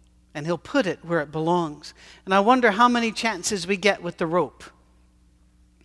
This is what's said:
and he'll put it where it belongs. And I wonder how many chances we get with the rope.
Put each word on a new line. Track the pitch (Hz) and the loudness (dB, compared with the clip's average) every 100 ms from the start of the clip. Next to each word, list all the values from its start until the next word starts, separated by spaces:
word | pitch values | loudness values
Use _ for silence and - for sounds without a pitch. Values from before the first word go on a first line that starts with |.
| _ _ _ | _ _ _
and | 151 156 | -10 -6
he'll | 175 | -6
put | - 285 | -2 -2
it | 196 - | -2 -4
where | 165 170 | -4 -4
it | 147 | -4
belongs. | 156 160 175 160 147 - - - - | -4 0 0 0 -8 -18 -20 -20 -16
And | - | 0
I | 190 | 2
wonder | 202 254 240 | 4 4 4
how | 196 240 | 4 4
many | 240 226 | 4 -2
chances | - 226 185 - 202 165 | -2 -4 -4 -4 -4 -4
we | 196 | 0
get | 202 - | 0 0
with | 170 - | -6 -6
the | 165 | -2
rope. | 175 135 - - - _ _ _ _ _ _ _ _ _ _ | 0 -2 -6 -20 -20 _ _ _ _ _ _ _ _ _ _